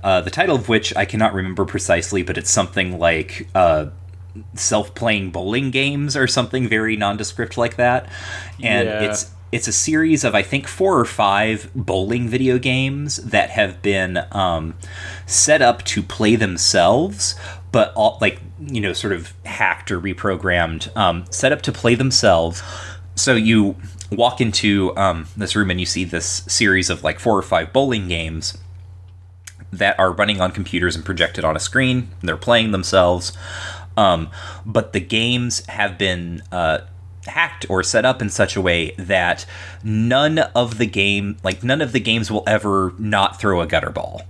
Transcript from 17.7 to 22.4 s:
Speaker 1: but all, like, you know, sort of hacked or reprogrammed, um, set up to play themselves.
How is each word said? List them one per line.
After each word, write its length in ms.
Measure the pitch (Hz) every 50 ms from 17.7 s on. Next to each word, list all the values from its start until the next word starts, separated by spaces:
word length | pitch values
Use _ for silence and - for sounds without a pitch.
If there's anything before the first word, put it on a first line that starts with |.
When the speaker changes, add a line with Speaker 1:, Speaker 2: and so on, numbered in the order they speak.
Speaker 1:
but 220 | - 117 107 - -
all, 220 | - 107 113 - -
like, 200 | 113 101 92 - - 87 - -
you 220 | 156 143 135 113
know, 100 | 101 98
sort 220 | 87 - - 107 98
of 200 | 85 85 - - - -
hacked 460 | - - - 110 95 85 - - -
or 100 | 104 90
reprogrammed, 960 | 85 98 92 - - 107 95 90 95 95 90 87 85 80 82 82 - - - 110
um, 280 | 104 92 85 85 90 -
set 220 | - - - 131
up 100 | 147 143
to 100 | - -
play 220 | 131 - - 120 120
themselves. 680 | 117 131 135 127 - - 107 92 82